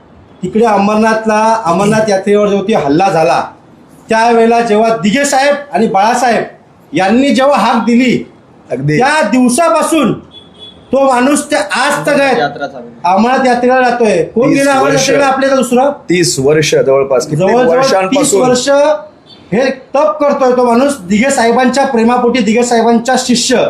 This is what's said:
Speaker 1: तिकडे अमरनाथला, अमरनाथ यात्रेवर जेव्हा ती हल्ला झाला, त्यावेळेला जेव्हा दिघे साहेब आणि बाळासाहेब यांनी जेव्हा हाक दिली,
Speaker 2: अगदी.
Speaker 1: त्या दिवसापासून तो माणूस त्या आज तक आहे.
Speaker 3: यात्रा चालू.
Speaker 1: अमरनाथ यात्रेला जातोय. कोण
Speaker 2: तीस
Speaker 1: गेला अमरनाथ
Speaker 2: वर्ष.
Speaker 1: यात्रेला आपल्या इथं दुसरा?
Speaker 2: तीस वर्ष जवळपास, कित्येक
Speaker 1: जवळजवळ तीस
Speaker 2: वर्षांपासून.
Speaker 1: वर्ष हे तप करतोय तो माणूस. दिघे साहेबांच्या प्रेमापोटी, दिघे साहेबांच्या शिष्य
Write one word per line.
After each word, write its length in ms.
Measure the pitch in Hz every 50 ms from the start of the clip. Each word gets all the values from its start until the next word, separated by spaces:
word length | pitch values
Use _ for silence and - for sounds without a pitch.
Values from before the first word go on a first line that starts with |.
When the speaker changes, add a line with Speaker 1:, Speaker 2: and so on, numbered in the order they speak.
| - - - - - - - - -
Speaker 1:
तिकडे 220 | 180 - 220 226
अमरनाथला, 960 | 233 208 196 196 202 214 214 220 220 214 220 220 220 214 214 220 220 226 226 -
अमरनाथ 440 | 165 175 185 202 202 220 220 214 214
यात्रेवर 380 | 196 190 190 208 202 208 208 202
जेव्हा 200 | 196 196 185 196
ती 60 | 220
हल्ला 360 | 196 151 139 143 160 190 196
झाला, 380 | 185 165 160 165 160 139 - - - - - - - - - - - - - -
त्यावेळेला 520 | 220 220 226 240 233 226 226 226 233 233
जेव्हा 360 | 233 233 208 208 226 226 226 226
दिघे 280 | 160 208 190 277 285
साहेब 300 | 277 - 262 269 285 285 285 - - -
आणि 140 | 175 226 202
बाळासाहेब 560 | 180 190 196 220 240 - 262 247 226 - - - - - - - - - - - -
यांनी 360 | 156 185 196 214 240 269 285
जेव्हा 280 | 233 214 262 277 285 233
हाक 280 | 196 226 262 233 202
दिली, 440 | 202 240 233 262 254 202 - - - - - - - - - - -
Speaker 2:
अगदी. 260 | 127 123 139 147 151 151
Speaker 1:
त्या 240 | 240 277 302 311
दिवसापासून 960 | 311 208 214 254 254 247 240 285 339 330 330 311 294 - 330 320 277 208 151 - - - - - - - - - - - - - - - -
तो 140 | 262 277 269
माणूस 420 | 254 240 247 269 294 269 - -
त्या 100 | 294 285
आज 480 | 302 - - 214 262 285 294 294 294 311
तक 140 | 285 285
आहे. 180 | 277 269 254 -
Speaker 3:
यात्रा 280 | 151 143 - - 143 135
चालू. 200 | 135 131 117 - - - -
Speaker 1:
अमरनाथ 420 | 175 185 202 220 240 254 269 269
यात्रेला 440 | 262 240 240 247 247 254 254 254 247
जातोय. 340 | 233 240 233 214 185 170 156
कोण 260 | - - 220 247 294
Speaker 2:
तीस 100 | 285 269
Speaker 1:
गेला 120 | 277 285
अमरनाथ 200 | 277 262 262 285
Speaker 2:
वर्ष. 100 | 277 269
Speaker 1:
यात्रेला 240 | 269 269 277 285 285
आपल्या 240 | 269 262 269 269 269
इथं 80 | 277 269
दुसरा? 320 | 240 - 240 240 262 285
Speaker 2:
तीस 500 | 285 - - - 170 180 170 143 - -
वर्ष 360 | 131 139 151 160 151 147 -
जवळपास, 520 | 147 123 131 135 135 139 135 135 123 113 -
कित्येक 220 | 156 147 185 196
Speaker 1:
जवळजवळ 180 | 226 247 254 240
तीस 100 | - -
Speaker 2:
वर्षांपासून. 640 | 180 180 208 190 190 190 - 285 - - - 196
Speaker 1:
वर्ष 280 | 254 247 247 247 - 277 277 277 285 302 302 302 - - - - _ - - - - - 175
हे 160 | 214 269 262
तप 540 | 262 - - - - 269 302 302 302 302 285
करतोय 280 | 285 254 269 269 254
तो 140 | 247 247 247
माणूस. 340 | 233 233 233 269 285 277 -
दिघे 300 | 185 170 202 208 240 277
साहेबांच्या 560 | 277 269 226 233 233 254 254 247 240 277 269
प्रेमापोटी, 540 | 269 - 233 226 226 247 247 247 240 233 254
दिघे 240 | 220 202 220 233 240
साहेबांच्या 520 | 240 247 226 226 233 233 233 233 262 262 -
शिष्य 400 | - - 247 - - - 254 208 - -